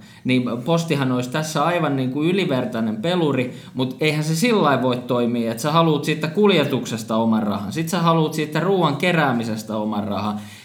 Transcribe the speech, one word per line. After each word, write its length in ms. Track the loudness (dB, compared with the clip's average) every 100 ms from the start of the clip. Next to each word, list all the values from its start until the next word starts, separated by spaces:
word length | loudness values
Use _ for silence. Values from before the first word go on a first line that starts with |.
| -18 -8
niin 180 | 0 0 0 -4
Postihan 480 | 0 0 2 0 0
olisi 180 | 0 -2
tässä 340 | -4 -2 0
aivan 320 | 0 2 0 0
niin 140 | -2
kuin 180 | 0 0
ylivertainen 680 | 0 0 0 -2 -2 -2 -2
peluri, 580 | -2 0 0 0 -2 -6 -10
mut 220 | -6 -4 0
eihän 240 | 0 0
se 100 | 0
sillä 280 | 0 2 4
lailla 200 | 4 2
voi 140 | 2 -2
toimia, 540 | -2 0 0 0 -2
että 120 | -2
sä 100 | 0
haluut 320 | 4 4 2
siitä 240 | 0 -2 -2
kuljetuksesta 880 | 2 4 4 2 0 -2 -6 -2 0
oman 260 | 2 2
rahan, 300 | 0 -2 -4
sit 160 | -4 -2
sä 100 | 0
haluut 360 | 2 2 2
siitä 260 | -2 -2 -2
ruuan 360 | 0 2 2 0
keräämisestä 800 | 0 2 2 0 -2 -6 -4 -4
oman 280 | -2 -4
rahan, 360 | -4 -2 -2 -4 -8 -16